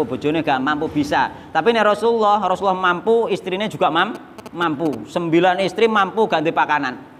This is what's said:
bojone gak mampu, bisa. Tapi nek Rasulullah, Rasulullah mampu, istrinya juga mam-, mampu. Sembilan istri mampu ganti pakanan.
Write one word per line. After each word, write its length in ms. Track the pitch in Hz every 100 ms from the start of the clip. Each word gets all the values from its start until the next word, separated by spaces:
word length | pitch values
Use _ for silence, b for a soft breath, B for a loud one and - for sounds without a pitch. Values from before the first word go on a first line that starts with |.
| 131
bojone 380 | 127 143 160 151
gak 160 | 135
mampu, 240 | 131 151 156
bisa. 640 | 151 143 156 123 - -
Tapi 240 | 160 165 233
nek 160 | 208
Rasulullah, 460 | 208 226 233 208 208
Rasulullah 380 | 185 180 196 185
mampu, 500 | 185 175 180 233 220
istrinya 380 | 190 185 185 214
juga 260 | 151 180
mam-, 240 | 160 196 330 - - - 165
mampu. 540 | 170 139 165 120 -
Sembilan 480 | 180 170 165 185 180 190
istri 260 | - 226
mampu 380 | 220 190 190 208
ganti 240 | 165 156 165
pakanan. 400 | 151 147 135 120 - -